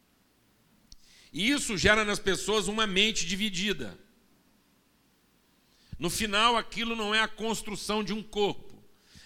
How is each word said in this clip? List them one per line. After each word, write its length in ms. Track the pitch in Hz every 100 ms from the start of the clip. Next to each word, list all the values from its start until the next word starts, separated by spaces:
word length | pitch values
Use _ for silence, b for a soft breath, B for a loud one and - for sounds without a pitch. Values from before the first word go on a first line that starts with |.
| _ _ _ _ _ _ _ _ _ - b b b
E 180 | 147 220
isso 280 | 285 - 185
gera 260 | 175 214
nas 140 | 208 202
pessoas 500 | 196 180 - 220 185
uma 180 | 220 214
mente 380 | 185 214 196
dividida. 720 | 165 190 214 180 208 165 107 82 - _ _ _ _ _ _ _ _ _ _ _ _ _ _ _ _ B B B
No 120 | 165
final, 480 | - 208 202 233 233
aquilo 360 | - - 233
não 200 | 233 208
é 60 | 214
a 80 | 220
construção 760 | - 208 208 - 202 - 214
de 80 | 208
um 100 | 214
corpo. 480 | 202 208 196 - - - - _ B B